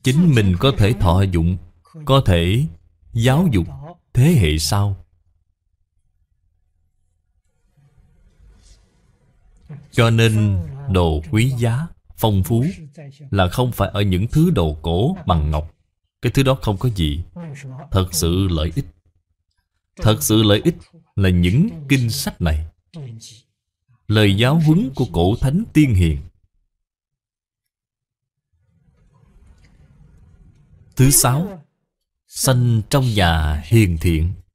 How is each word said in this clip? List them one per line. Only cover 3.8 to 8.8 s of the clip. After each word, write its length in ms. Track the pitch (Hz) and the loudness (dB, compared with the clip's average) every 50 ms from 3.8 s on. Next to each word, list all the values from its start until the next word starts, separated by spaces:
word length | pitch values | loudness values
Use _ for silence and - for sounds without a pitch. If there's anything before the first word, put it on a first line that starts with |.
| 139 165 175 _ _ _ | -18 -18 -20 _ _ _
thế 200 | - 123 127 160 180 131 | 0 2 4 4 4 4
hệ 180 | 90 78 78 80 | 2 2 0 -2
sau. 460 | - - 107 101 101 101 98 - - _ _ _ _ _ _ _ _ _ _ _ _ _ _ _ _ _ _ _ _ _ _ _ _ _ _ _ _ _ _ _ _ _ _ _ _ _ _ _ _ _ _ _ _ _ _ _ _ _ _ _ _ _ _ 143 143 143 _ _ _ _ _ _ _ _ _ _ - - _ _ _ _ - _ | -2 -2 -2 -2 -2 -2 -4 -8 -12 _ _ _ _ _ _ _ _ _ _ _ _ _ _ _ _ _ _ _ _ _ _ _ _ _ _ _ _ _ _ _ _ _ _ _ _ _ _ _ _ _ _ _ _ _ _ _ _ _ _ _ _ _ _ _ _ _ _ _ _ _ _ _ _ _ _ _ -20 -20 _ _ _ _ -20 _